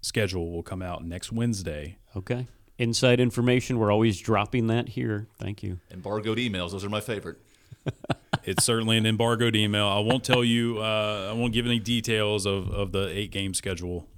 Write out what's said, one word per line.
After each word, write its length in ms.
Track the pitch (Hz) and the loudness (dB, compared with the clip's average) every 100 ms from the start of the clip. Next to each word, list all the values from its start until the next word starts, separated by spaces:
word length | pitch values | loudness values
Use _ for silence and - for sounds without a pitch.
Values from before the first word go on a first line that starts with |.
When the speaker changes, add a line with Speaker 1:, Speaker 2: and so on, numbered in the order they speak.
Speaker 1:
schedule 480 | - - 104 90 85 | -4 0 0 -2 -4
will 120 | 85 | -6
come 200 | 85 95 | -8 -8
out 220 | 92 85 | -8 -8
next 280 | 85 87 - | -8 -10 -6
Wednesday. 640 | 113 120 104 87 73 73 90 _ | -2 0 0 -4 -6 -8 -12 _
Speaker 2:
Okay, 340 | 101 95 123 123 - _ - | -12 -4 -4 -6 -14 _ -4
inside 400 | 117 117 127 123 | -2 4 6 6
information. 580 | 123 120 120 127 - 123 | 6 4 4 4 2 0
We're 140 | 107 | 4
always 260 | 104 113 95 | 6 6 4
dropping 480 | - 104 104 123 113 | 2 2 2 0 2
that 200 | 113 120 | 0 0
here. 400 | 127 123 104 107 _ | -4 -4 -4 -6 _
Thank 240 | - 101 | -8 -6
you. 160 | 101 90 _ | -8 -10 _
Speaker 3:
Embargoed 460 | 92 98 107 107 110 | -12 -6 -4 -2 0
emails. 340 | 123 95 87 | 0 -2 -4
Those 120 | 95 | -4
are 40 | 101 | -4
my 120 | 104 | -4
favorite. 380 | 101 104 87 - _ _ _ - - | -4 -6 -6 -14 _ _ _ -10 -10
<laughs> 40 | - - - _ - | -10 -6 -6 _ -6
Speaker 1:
It's 220 | - 92 | -2 -2
certainly 320 | - 113 110 113 | 2 0 2 2
an 80 | |
embargoed 500 | 110 110 117 117 117 | 4 2 2 2 2
email. 320 | 107 107 104 104 | 2 2 2 2
I 120 | 101 | 2
won't 260 | 107 127 | 2 0
tell 180 | 127 123 | 2 2
you, 360 | 120 117 117 110 | 4 2 2 -2
uh, 500 | 110 107 107 104 95 | 0 0 0 -2 -4
I 40 | |
won't 180 | 113 120 | -2 0
give 140 | 113 120 | 0 0
any 120 | 117 | 0
details 680 | 110 120 113 110 104 104 98 | 0 -2 0 0 2 0 0
of, 240 | 98 92 | 0 -2
of 200 | 101 98 | -4 -2
the 160 | 98 98 | -2 -2
eight-game 460 | 90 104 98 98 | -4 -6 -4 -4
schedule. 560 | 87 98 87 90 87 82 | -4 -4 -6 -4 -8 -10